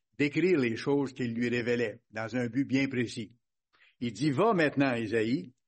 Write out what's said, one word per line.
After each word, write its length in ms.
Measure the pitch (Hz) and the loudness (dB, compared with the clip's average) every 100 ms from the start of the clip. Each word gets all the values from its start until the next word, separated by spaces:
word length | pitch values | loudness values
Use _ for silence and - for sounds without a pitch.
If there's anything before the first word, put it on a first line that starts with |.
| _ - | _ -2
d'écrire 420 | 143 147 175 170 | -2 2 2 2
les 180 | 123 117 | 2 -2
choses 360 | - 143 135 | 0 0 -2
qu'il 200 | 123 123 | -4 -4
lui 160 | 113 120 | -2 -2
révélait 500 | 120 117 120 113 104 _ | 0 0 0 -2 -4 _
dans 240 | 107 113 123 | -8 -6 -4
un 120 | 120 | -2
but 180 | 120 127 | -2 0
bien 220 | 131 135 | 0 0
précis. 460 | 123 113 120 107 - _ _ _ _ _ _ | -2 -4 -6 -12 -14 _ _ _ _ _ _
Il 140 | 120 | -8
dit, « 180 | 110 151 | -2 0
Va 220 | 131 214 | 2 4
maintenant, 400 | 202 151 - 139 | 4 2 2 2
Ésaïe, 580 | 120 113 113 110 143 185 - | 0 0 0 2 0 -4 -16